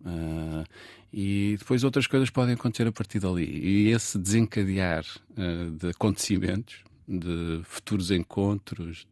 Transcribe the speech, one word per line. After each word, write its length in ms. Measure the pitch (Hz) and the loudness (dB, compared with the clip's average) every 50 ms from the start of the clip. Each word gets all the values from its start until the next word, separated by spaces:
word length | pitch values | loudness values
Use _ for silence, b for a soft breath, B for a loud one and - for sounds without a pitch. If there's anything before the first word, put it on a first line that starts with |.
| - | -10
Eh, 580 | 90 87 82 82 80 80 82 78 80 78 78 80 B B B B B B B B B - | -8 -6 -6 -4 -4 -4 -4 -6 -4 -6 -6 -8 B B B B B B B B B -6
e 400 | 104 98 98 101 101 101 104 104 101 | -4 -2 0 2 2 2 2 0 -2
depois 260 | - - 127 127 123 | 0 0 2 2 2
outras 220 | 139 123 143 127 - | 2 2 2 0 2
coisas 200 | - 135 131 123 | 2 2 2 2
podem 260 | - - 123 123 123 | 2 2 2 2 2
acontecer 320 | 117 - 123 113 - 117 | 0 0 -2 0 2 0
a 60 | 113 110 | 0 0
partir 280 | - 107 - - 107 | -2 -6 -4 -2 -2
dali. 240 | 95 92 90 87 80 | 0 0 0 0 0
E 440 | 76 - - - 90 98 101 104 107 | -2 -4 -2 0 2 4 6 6 6
esse 280 | 117 113 - - - 101 | 6 4 2 -2 -4 -2
desencadear, 840 | 90 98 104 113 113 110 - 110 101 95 95 98 95 90 82 78 82 - - - - _ - | 0 2 4 4 4 4 2 0 0 2 2 2 2 2 0 -2 -4 -6 -12 -16 -20 _ -8
eh, 340 | - 92 87 85 85 87 85 | -6 -4 -4 -2 -4 -4 -6
de 200 | 80 82 85 87 | -6 -4 -4 -4
acontecimentos, 840 | 85 - - 107 95 - - - 104 90 - 90 92 104 113 - - - - _ _ _ - | -2 0 0 0 2 0 0 0 0 2 2 0 -2 -2 -4 -8 -14 -20 -20 _ _ _ -10
de 540 | - 95 90 82 90 85 85 85 85 82 82 90 | -6 -6 -4 -4 -4 -4 -4 -2 -4 -4 -4 -6
futuros 460 | - - - - - 104 101 92 87 | -8 -12 -12 -4 -2 -2 0 0 2
encontros, 960 | 101 87 85 - - 101 98 101 104 101 - - - - 85 82 82 - - - | 0 0 0 -2 -2 0 0 2 0 -2 -4 -8 -10 -8 -8 -10 -10 -12 -16 -10